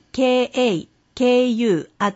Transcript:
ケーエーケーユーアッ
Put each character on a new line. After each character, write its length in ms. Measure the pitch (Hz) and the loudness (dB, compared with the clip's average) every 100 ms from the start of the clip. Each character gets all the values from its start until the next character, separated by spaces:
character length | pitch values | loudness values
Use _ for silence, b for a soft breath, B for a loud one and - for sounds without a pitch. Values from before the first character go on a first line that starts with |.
| _ | _
ケ 320 | - 254 254 | -2 0 0
ー 60 | 247 | -2
エ 160 | 254 247 | -2 0
ー 140 | 170 - _ _ - | -2 -6 _ _ -2
ケ 280 | 247 247 | 2 2
ー 80 | 254 | 2
ユ 380 | 226 233 165 - _ | 0 0 0 -4 _
ー 80 | |
ア 40 | |
ッ 60 | 208 | -6